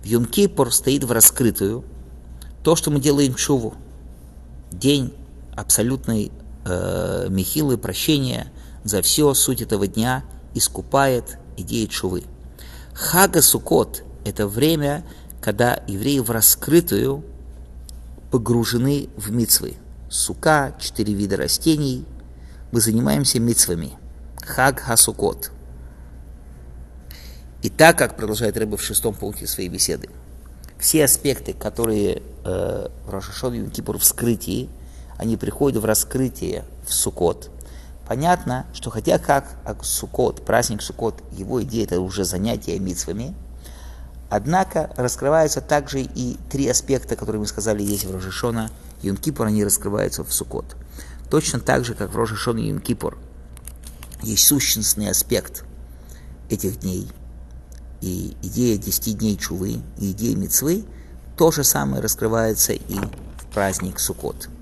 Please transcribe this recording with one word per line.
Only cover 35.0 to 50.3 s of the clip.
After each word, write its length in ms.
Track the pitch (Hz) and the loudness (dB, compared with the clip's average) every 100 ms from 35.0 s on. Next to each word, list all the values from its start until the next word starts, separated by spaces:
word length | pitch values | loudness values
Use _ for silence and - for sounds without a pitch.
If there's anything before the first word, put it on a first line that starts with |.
| - - | -16 -6
они 200 | 113 113 | -2 -2
приходят 440 | - - 143 117 | -2 2 2 2
в 40 | 110 | 2
раскрытие 800 | 107 - 127 131 - 90 87 - - - | 2 0 0 -2 -2 -6 -6 -8 -14 -4
в 80 | |
Суккот. 560 | - - - 85 - - - - - - - - | -2 -2 2 2 2 -8 -14 -16 -16 -16 -16 -6
Понятно, 600 | 117 160 180 156 127 - | 0 2 2 2 -4 -4
что 160 | - - | -8 -6
хотя 280 | 110 135 170 | -2 2 2
как 400 | - 139 - - - 107 | 6 2 2 -12 -8 -6
Суккот, 600 | - - - - 120 - - | -4 -4 -4 0 0 0 2
праздник 360 | 110 117 107 | 2 2 -2
Суккот, 420 | - - 113 - - | -6 -4 -4 -4 -14
его 320 | 95 95 123 | -10 -4 -2
идея — 200 | 98 113 98 | -2 -2 0
это 160 | 87 | 0
уже 240 | 92 92 92 | 0 -2 -2
занятие 540 | 92 104 117 - 92 | 0 0 -2 -4 -4
мицвами, 540 | 92 87 - 95 131 - - - - - - - - - - | -2 -4 -6 -6 -6 -10 -14 -16 -16 -16 -16 -14 -14 -16 -2
однако 600 | 208 113 175 190 - 156 - | -2 2 2 2 0 -2 0
раскрываются 640 | 123 - 135 160 156 143 | -2 2 4 6 6 2
также 400 | - 147 143 139 | 2 0 2 -4
и 360 | 127 - 123 - - | -4 -4 -4 -4 -6
три 180 | - 139 | 0 2
аспекта, 480 | 123 - 135 - 110 | 2 2 0 0 -4
которые 240 | 104 107 | -2 -2
мы 80 | 104 | -2
сказали, 340 | - 104 107 | -2 0 0
есть 240 | 101 101 92 | 2 0 -2
в 60 | |
Рош 140 | 92 92 | -4 -6
ха-Шана 460 | 92 123 117 110 - - - | -2 0 0 -4 -8 -16 -6
и 60 | - | -2
Йом-Кипур, 400 | 98 - 135 110 | 0 -2 0 2
они 160 | 107 | 4
раскрываются 600 | 104 - 104 101 95 - | 4 2 0 0 0 -2
в 80 | - | -4